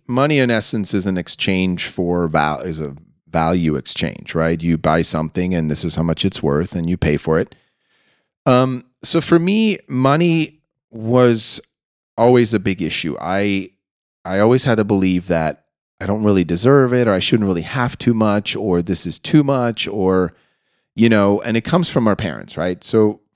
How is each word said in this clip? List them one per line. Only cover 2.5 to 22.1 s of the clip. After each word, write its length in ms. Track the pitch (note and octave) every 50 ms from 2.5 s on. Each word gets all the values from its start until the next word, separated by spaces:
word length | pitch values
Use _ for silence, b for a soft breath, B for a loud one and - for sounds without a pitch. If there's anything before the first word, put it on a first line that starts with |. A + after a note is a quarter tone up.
| D2+ C2+
is 200 | - F2+ D#2+ D#2
a 140 | D#2 C#2+ C#2 D2+ D#2+ _ _ _ _ _
value 480 | E2 E2 D#2+ E2 F2+ F2+ E2+ D#2 D2
exchange, 580 | C2+ - - - - - C#2 - - - - -
right? 280 | E2 D#2+ E2 E2+ D#2+
You 160 | E2 E2+ E2 D#2
buy 240 | - D#2+ D2+ E2+
something 520 | E2 - - D#2+ D#2+ D#2+ - F#2 F2+ F2+ F#2
and 160 | E2+ D#2+ D2+
this 140 | D2+ - -
is 120 | E2+ -
how 60 | E2
much 220 | E2 E2+ D#2+ - -
it's 180 | G2 - -
worth 320 | - D2 C#2+ D2+ F2 - -
and 140 | F2+ E2 E2+
you 80 | F2+
pay 200 | - - D#2 D2+ D2+
for 200 | - D#2+ D#2+ E2
it. 160 | A2+ - b b b b b b b b b b b b b b b b b b -
Um, 380 | C#3 B2+ B2+ C3 C3 B2+ B2 - _ _ _
so 180 | - - - E3
for 180 | - - E3+ E3+
me, 400 | E3 F3+ G3+ A3 A3 G#3+ G3 - - -
money 720 | C3+ B2+ C3 C3+ C#3+ D#3+ F3 F3 E3 E3 D3+ - _ _ _ _ _ _ _ _
was 680 | - A2+ A2 A2 A#2+ B2+ B2+ A#2+ A#2 A2 - - - - - _ _ _ _ _ _ _ _ _ _
always 380 | - A#2 B2 B2+ B2 A#2+ G#2+ A2+
a 40 | G2+
big 220 | F2+ G2 F#2+ E2+
issue. 360 | E2+ D2+ - - - D#2+ - -
I, 500 | - E2+ F#2 G2 G2+ G#2 G2 G2 F#2 F2+ _ _ _ _ _ _ _ _ _ _ -
I 140 | F2+ F#2 G2
always 240 | G#2 A2+ B2+ C3 -
had 120 | C3+ A#2
to 80 | G#2+ G#2+
believe 420 | G2+ G#2+ F#2+ F#2+ F#2 F#2 F2+ E2+ -
that 380 | F2 E2 D#2+ D#2 - _ _ _ _ _ _ _ _ -
I 60 | G2
don't 180 | F#2+ G#2 G#2+ G#2+
really 200 | G#2 G2+ F#2+ F2+
deserve 480 | D#2+ E2+ E2+ G2+ B2+ C#3 C#3+ C3 B2
it, 140 | B2 B2+ A#2+ A2+
or 40 |
I 60 | G2 F#2
shouldn't 280 | - - B2 A2+ G#2+
really 160 | G2 F2+ E2+
have 360 | D#2+ - - C3+ A#2+ A#2+ - -
too 160 | - A#2+ A#2+
much, 420 | A2 A2 G#2+ G2+ G#2 G2+ - -
or 240 | G#2+ G#2 G#2 F2+ F2
this 220 | E2+ F#2 F#2 - -
is 140 | F2 D#2 -
too 240 | - - - D3+ C#3+
much, 420 | C#3 C#3 B2+ B2 A#2 A2 - - -
or, 440 | G2+ G#2 F#2 F#2 F#2 F#2 F#2 E2+ - _ _ _ _ _ _ _ _ _ _ _ -
you 140 | - A2+ A#2
know, 320 | A2+ G#2 G2+ G2+ G2+ -
and 140 | - A#2 A2
it 60 | A2+
comes 280 | - - E3 F#3 E3+ -
from 160 | - - A#2
our 80 | A2